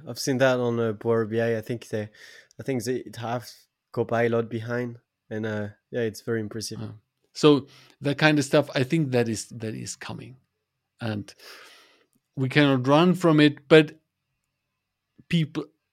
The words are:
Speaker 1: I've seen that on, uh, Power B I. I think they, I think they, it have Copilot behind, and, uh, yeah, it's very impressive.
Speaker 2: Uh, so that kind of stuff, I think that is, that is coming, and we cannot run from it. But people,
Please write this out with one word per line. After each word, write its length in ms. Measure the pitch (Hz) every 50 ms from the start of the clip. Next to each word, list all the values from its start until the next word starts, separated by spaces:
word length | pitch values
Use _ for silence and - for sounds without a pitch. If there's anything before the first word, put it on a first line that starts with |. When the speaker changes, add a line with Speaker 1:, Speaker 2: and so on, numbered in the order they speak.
| 147 139
Speaker 1:
I've 120 | 120 -
seen 180 | - 147 135 123
that 200 | 135 131 127 123
on, 200 | 123 120 117 117
uh, 140 | 117 113 104
Power 320 | 101 - 117 117 113 113
B 140 | 104 110 113
I. 180 | 113 117 117 110
I 40 |
think 260 | 107 - 123 113 - -
they, 220 | - 107 104 107 _ - - - - - - _ _ -
I 40 | 113
think 200 | - 135 123 107
they, 140 | 120 127 120
it 180 | - - 107
have 340 | 117 120 113 120 123 117 - - - _ _ _ _ _ _ -
Copilot 560 | 123 117 - 117 113 120 117 117 117 117 107
behind, 480 | 113 113 110 120 120 120 123 120 117 120 _ _ _ _ _ -
and, 160 | 113 107 110
uh, 220 | 110 107 107 104 104 104 _ _ _
yeah, 100 | - 123
it's 200 | 117 110 101 -
very 200 | - - 117 113
impressive. 400 | 107 101 - 113 101 - 110 113
Speaker 2:
Uh, 60 | 110 107 107 107 _ _ _ _ _ _ -
so 340 | - - 151 147 135 - - - - - _ _ -
that 160 | 131 143 139 135
kind 200 | 156 151 151 147
of 80 | 131
stuff, 240 | - - 151 139 - -
I 80 | 147 131
think 280 | 127 165 165 156 131
that 160 | 127 123 120 113
is, 200 | 110 104 - -
that 260 | - 120 110 110 117
is 220 | 127 120 110 -
coming, 420 | - - - 117 - - 120 131 - _ _ _ _ _ _ _ _ _ _ _ -
and 320 | 120 113 107 104 98 - - _ - - - - - - - - _ _ _ _ _ _ _ _ _ _ _
we 120 | 135 135 127
cannot 400 | 127 147 147 139 135 127 123 135
run 280 | 143 151 170 185 175
from 240 | 185 - 165 156 151
it. 280 | 147 147 139 - - -
But 300 | 160 160 156 151 - _ _ _ _ _ _ _ _ _ _ _ _ _ _ _ _ _ _ _ _ _ _ _ _ _ _ -
people, 360 | - 170 156 - - 156 147 - _ _ _ _